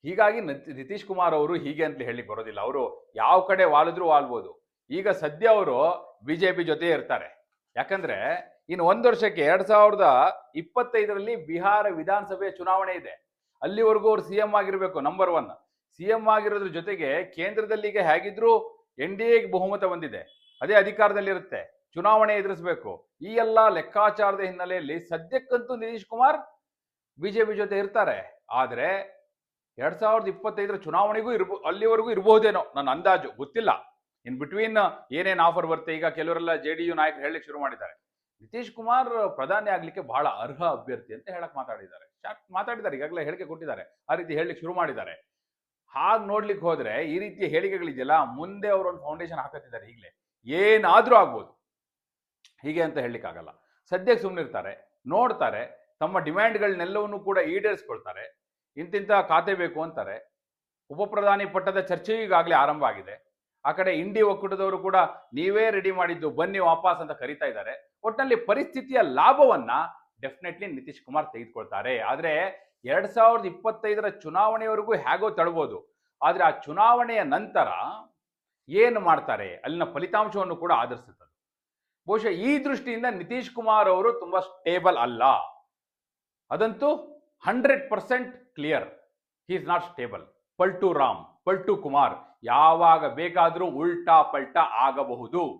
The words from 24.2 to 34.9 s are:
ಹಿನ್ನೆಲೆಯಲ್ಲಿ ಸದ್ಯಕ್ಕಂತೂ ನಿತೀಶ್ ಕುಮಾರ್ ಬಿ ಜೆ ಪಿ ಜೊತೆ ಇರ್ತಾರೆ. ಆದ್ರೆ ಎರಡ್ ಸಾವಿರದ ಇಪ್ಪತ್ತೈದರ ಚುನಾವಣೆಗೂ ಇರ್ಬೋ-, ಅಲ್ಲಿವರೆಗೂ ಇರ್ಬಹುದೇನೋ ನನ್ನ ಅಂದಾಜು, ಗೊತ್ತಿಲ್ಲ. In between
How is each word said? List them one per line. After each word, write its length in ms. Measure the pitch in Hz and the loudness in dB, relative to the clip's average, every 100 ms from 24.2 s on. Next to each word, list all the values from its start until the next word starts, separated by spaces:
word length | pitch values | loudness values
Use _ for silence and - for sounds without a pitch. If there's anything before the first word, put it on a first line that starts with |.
| 202 196 | 0 0
ಹಿನ್ನೆಲೆಯಲ್ಲಿ 600 | 190 180 180 185 147 165 | -6 -6 -6 -4 -4 -8
ಸದ್ಯಕ್ಕಂತೂ 760 | 165 165 165 262 262 240 240 247 | -8 -10 -4 -6 -2 -4 -4 -8
ನಿತೀಶ್ 300 | 226 226 190 | -8 -10 -12
ಕುಮಾರ್ 300 | 226 262 302 - _ _ _ _ _ _ _ | 4 4 4 -6 _ _ _ _ _ _ _
ಬಿ 100 | 180 | -4
ಜೆ 140 | 214 | 0
ಪಿ 100 | 214 | 0
ಜೊತೆ 240 | 208 202 202 | 0 -2 -2
ಇರ್ತಾರೆ. 680 | 202 226 185 101 95 _ _ | 0 0 0 -2 -8 _ _
ಆದ್ರೆ 680 | 120 127 120 156 196 - _ _ _ _ _ _ - | -2 -2 -2 -2 -2 -6 _ _ _ _ _ _ -6
ಎರಡ್ 160 | 143 | -6
ಸಾವಿರದ 340 | 190 220 220 196 | 0 2 2 0
ಇಪ್ಪತ್ತೈದರ 480 | 190 214 208 202 196 | -6 -8 -6 -6 -6
ಚುನಾವಣೆಗೂ 560 | 156 165 208 214 220 | -2 0 2 0 -2
ಇರ್ಬೋ-, 340 | 226 185 196 151 | -2 -2 -4 -6
ಅಲ್ಲಿವರೆಗೂ 440 | 190 220 226 226 | 0 2 2 0
ಇರ್ಬಹುದೇನೋ 600 | 208 196 214 214 190 - 139 | 0 6 8 6 0 -4 -4
ನನ್ನ 140 | 139 | -2
ಅಂದಾಜು, 400 | 143 185 185 135 110 | 0 2 2 0 -12
ಗೊತ್ತಿಲ್ಲ. 340 | 139 226 208 104 - _ _ _ 120 | -8 -2 0 0 -4 _ _ _ -12
In 80 | 131 | -10
between 380 | 143 190 220 220 185 | -8 -4 0 2 0